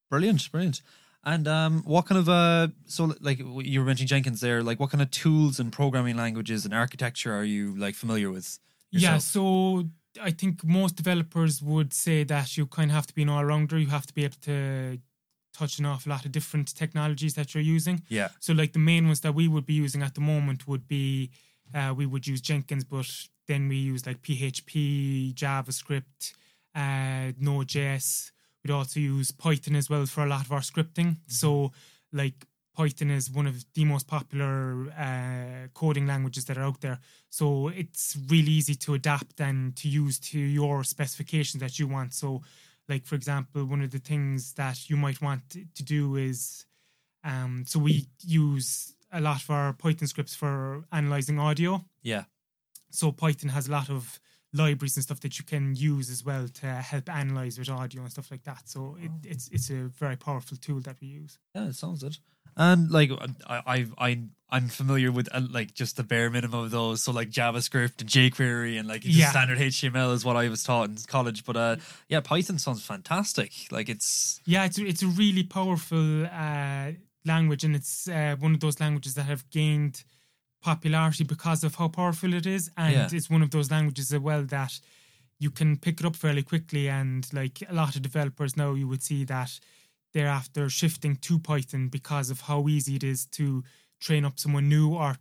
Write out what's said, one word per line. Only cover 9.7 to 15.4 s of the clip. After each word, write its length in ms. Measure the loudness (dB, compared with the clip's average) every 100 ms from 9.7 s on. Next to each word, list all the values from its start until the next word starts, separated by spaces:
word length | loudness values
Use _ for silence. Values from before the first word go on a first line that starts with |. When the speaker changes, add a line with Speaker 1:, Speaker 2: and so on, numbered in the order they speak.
| 2 -2 -8 _ -6
Speaker 2:
I 100 | -4
think 340 | -2 -2 0
most 320 | 2 4 2 0
developers 640 | 0 0 0 2 2 0
would 300 | 0 0 0
say 320 | -2 0 2
that 320 | 2 0 -2 -2
you 100 | -2
kind 240 | 0 2
of 40 |
have 120 | 2 0
to 60 |
be 80 | 0
an 60 | 2
all-rounder. 500 | 2 2 2 2 2
You 100 | 2
have 180 | 0 -2
to 80 |
be 100 | -2
able 140 | -4 -4
to 560 | -4 -2 -2 -4 -6 -8 -12 _ _ _